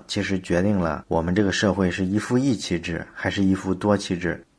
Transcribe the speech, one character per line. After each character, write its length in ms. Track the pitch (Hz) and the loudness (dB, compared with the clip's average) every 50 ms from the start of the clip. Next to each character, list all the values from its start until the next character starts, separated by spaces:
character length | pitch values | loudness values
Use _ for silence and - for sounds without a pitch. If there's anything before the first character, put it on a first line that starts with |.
| - | -6
其 160 | - - 104 | -6 -4 -4
实 160 | 95 98 98 92 | -2 -2 -2 -2
决 220 | 90 - 87 87 | -2 0 0 2
定 160 | 95 107 104 92 | 2 2 2 2
了 260 | 85 80 73 - - - | 2 0 -2 -4 -4 -2
我 120 | 85 82 | -2 0
们 140 | 82 87 90 | 0 2 2
这 100 | 107 104 | 2 2
个 80 | 95 | 2
社 220 | 90 - 110 101 92 | 2 2 2 2 2
会 160 | 101 95 87 | 2 2 0
是 140 | 85 98 95 | 0 0 -2
一 140 | 92 98 107 | 0 0 -2
夫 200 | - - 123 127 | 0 0 0 0
一 180 | 135 143 110 | 2 2 0
妻 240 | 95 - - 90 82 | -2 -2 -4 -4 -4
制 260 | - 92 82 78 80 - | -4 -4 -6 -6 -8 -10
还 180 | - - - 95 | -10 -6 -4 -2
是 140 | - 101 98 | 0 2 2
一 100 | 95 95 | 2 2
夫 200 | 92 - 95 92 | 2 0 -2 -2
多 200 | 92 - 104 101 | 0 2 2 2
妻 220 | 98 - - 98 | 2 0 -2 -4
制。 260 | 85 87 85 78 - - _ _ | -2 -2 -2 -4 -4 -8 _ _